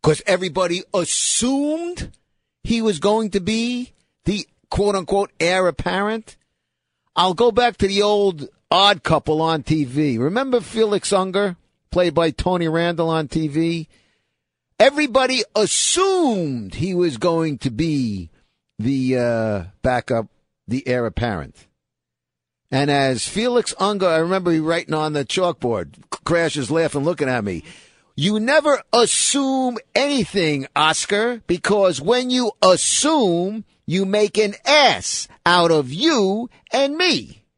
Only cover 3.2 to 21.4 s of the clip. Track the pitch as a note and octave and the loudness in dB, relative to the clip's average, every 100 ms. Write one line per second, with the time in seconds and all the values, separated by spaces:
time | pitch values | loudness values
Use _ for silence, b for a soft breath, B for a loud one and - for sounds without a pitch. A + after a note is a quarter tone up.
3.2 | A3 G3 F3+ A3 A#3 B3 B3 _ _ _ | 0 -2 -2 -2 -2 -4 -8 _ _ _
4.2 | - G#3 - _ _ - G3+ G3 F3 G3 | -4 -4 -8 _ _ -2 0 0 0 -2
5.2 | G3+ _ E3 F#3 F#3 D#3 - F#3 G#3 A3+ | -2 _ 0 2 0 -2 -4 -2 -2 -4
6.2 | A3 - _ _ _ _ _ _ _ - | -8 -20 _ _ _ _ _ _ _ 0
7.2 | F#3 F3 A#3+ A3+ A#3+ G#3 G3 G3 G#3 G#3 | 0 4 2 4 0 0 -2 2 2 2
8.2 | G3+ E3 C#3+ _ _ F3 G3+ G3 - D#3+ | 0 -2 -12 _ _ 2 4 2 0 0
9.2 | - D#3 D#3+ D#3+ - D#3+ C3+ C3 D3+ A#2 | 0 -2 0 -2 0 0 0 0 0 0
10.2 | C3 G3+ C4+ B3 F3 A3+ A3 G3+ - G3 | -2 -2 0 -2 -2 -2 0 0 0 0
11.2 | F#3+ F#3 G3+ F3+ _ _ _ F3 F3+ D3+ | 0 0 -2 -4 _ _ _ 0 2 2
12.2 | E3 - - F3+ E3 D#3+ E3+ E3 E3 D#3+ | 0 0 -2 0 0 0 -2 0 0 0
13.2 | D3+ E3 D#3 C#3+ E3 E3+ D#3+ _ _ _ | -2 -4 -2 -2 -2 -4 -8 _ _ _
14.2 | _ _ _ _ _ _ A#3+ C#4+ D4+ A#3 | _ _ _ _ _ _ 4 4 0 2
15.2 | B3+ C4 - - G#3 - - - G4 F#4+ | 2 -2 -4 0 0 0 -2 0 2 2
16.2 | D#4 G#3 D#3+ B2+ G2 - E3+ F3+ F3 A#2 | 2 0 -2 -4 -8 -6 -4 0 -2 0
17.2 | F3 E3 D#3+ C#3 C#3 A2+ E3 D3 B2 G2 | -2 0 -2 -2 -6 -2 -2 0 -2 -4
18.2 | F2 _ _ _ _ _ A2 C3+ B2+ B2+ | -10 _ _ _ _ _ -2 -2 0 0
19.2 | A#2+ A#2 A2 G#2 F2+ _ C3+ B2 - A#2 | 0 0 -2 -4 -8 _ -2 -2 -2 -4
20.2 | A2 _ _ _ - B2 - B2 A#2 - | -4 _ _ _ -6 -6 -2 -2 -2 -2
21.2 | A#2+ F#2+ | -2 -4